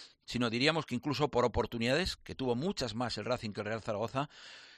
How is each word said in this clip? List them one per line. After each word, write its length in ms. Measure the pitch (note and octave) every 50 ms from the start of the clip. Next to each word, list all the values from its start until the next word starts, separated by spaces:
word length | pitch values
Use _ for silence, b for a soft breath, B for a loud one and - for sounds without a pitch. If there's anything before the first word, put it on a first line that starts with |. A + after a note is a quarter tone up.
| B B B B -
sino 260 | - - A#2+ B2 A#2
diríamos 340 | A2 A#2+ C3+ D#3 D#3+ D#3+ C#3
que 120 | - B2
incluso 320 | A#2+ - D3+ C3+ A2+ D3+ C3
por 160 | - A#2+ A#2+
oportunidades, 720 | A#2 - A#2+ A2+ - - A#2 A2+ A#2+ C3+ E3 F#3+ - -
que 180 | - - - -
tuvo 220 | - C3+ B2+ A#2
muchas 400 | A#2+ D3+ G3 - - C3+ A#2 G#2
más 200 | A#2 B2 A2+ - G#2+
el 60 | G2
Racing 280 | A2 B2+ A#2 A#2+ G#2+
que 80 | F#2+ A2
el 60 | G#2 G#2
Real 140 | A2 A2
Zaragoza, 460 | - A#2+ G#2+ G2 A2+ A2+ - C3+ D3 - B B B B B B B B B